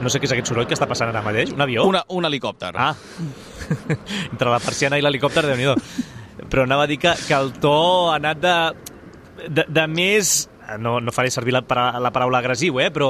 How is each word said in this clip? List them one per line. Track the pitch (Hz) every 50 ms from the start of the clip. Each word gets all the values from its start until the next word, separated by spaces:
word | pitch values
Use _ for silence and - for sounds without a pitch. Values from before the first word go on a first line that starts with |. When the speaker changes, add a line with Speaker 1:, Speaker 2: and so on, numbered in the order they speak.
| 120
Speaker 1:
no | 123
sé | - 135
què | - 123
és | 131
aquest | 120 117 -
soroll | 123 113 120 -
que | 160 -
està | 147 120
passant | 123 - 120 117
ara | 113 110 104
mateix. | 107 104 113 - - -
Un | 139 143
avió? | 135 120 110 139 190
Speaker 2:
Una, | 190 180 - - 185
un | 180 170 160
helicòpter. | 143 131 - 110 98 - - 92 85
Speaker 1:
Ah. | - 123 147 151 - - - - - 170 147 127 - - - - - - -
<laughs> | 151 - - - 156 - - - 202 202 170 -
Entre | - 110 131 120
la | 120 120 -
persiana | - 120 - 147 139 143 147
i | 143
l'helicòpter, | 147 139 123 139 143 - 165 156 147
Déu-n'hi-do. | 135 120 127 139 131 - - - - - - - - - - - - - - -
Però | - 131 131 123
anava | 135 143 147
a | 143
dir | 151 127
que, | - 175 165 - - -
que | 156
el | 139 135 135 120 -
to | - 147 147 151 165 175 185 180 175 170
ha | 156 147
anat | 147 151 156 147 156
de, | 180 180 170 165 160 - - - - - - - - - - - - - - - 175
de, | 147 156 156 -
de | 147 156 160 156
més, | 156 170 180 190 208 214 190 - - - - - - - - - 110 107
no, | 110 120 120 123
no | 117 120 -
faré | - 127 131 -
servir | 135 117 123 127
la | 127 120 -
para-, | 123 120 123 123 120 123 123
la | 120 110
paraula | 127 123 127 127 123
agressiu, | 120 127 127 117 156 180 131 127 151
eh, | 185 147
però, | 151 143